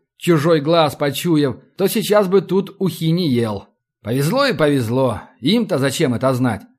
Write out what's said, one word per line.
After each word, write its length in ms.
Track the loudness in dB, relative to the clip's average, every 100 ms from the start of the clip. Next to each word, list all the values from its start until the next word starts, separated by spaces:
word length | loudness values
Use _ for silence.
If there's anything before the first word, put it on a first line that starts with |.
| _ _
чужой 440 | 0 2 2 2
глаз 340 | 2 2 2 0
почуяв, 640 | -4 -2 0 2 0 -4 _ -4
то 100 | -2
сейчас 400 | 0 2 2 4
бы 140 | 2
тут 340 | 2 -2 -2 -4
ухи 320 | -4 -2 -2
не 180 | 0 0
ел. 380 | 0 -2 -6 -12 _ _ _
Повезло 420 | -6 -2 0 0 0
и 80 |
повезло, 680 | 2 2 2 0 0 0 -2 -10 _
им-то 360 | 0 0 0 -2
зачем 360 | -2 0 -2
это 200 | 0 0
знать? 300 | 0 -2 -4 -10